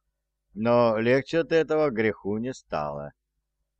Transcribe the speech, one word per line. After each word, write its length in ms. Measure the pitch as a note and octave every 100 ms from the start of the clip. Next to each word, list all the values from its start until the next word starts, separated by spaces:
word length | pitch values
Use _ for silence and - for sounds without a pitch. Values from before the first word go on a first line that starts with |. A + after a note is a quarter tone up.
| _ _ _ _ _
Но 440 | G2+ A2+ A#2+ A#2 A2
легче 400 | A#2 C3 - E3
от 120 | D3+
этого 380 | E3 C#3+ D#3 D3+
греху 480 | A2 A2 - G2 G#2+
не 160 | B2
стало. 600 | C3 _ D#2 D2 D2 C#2+ - _ _ _ _ _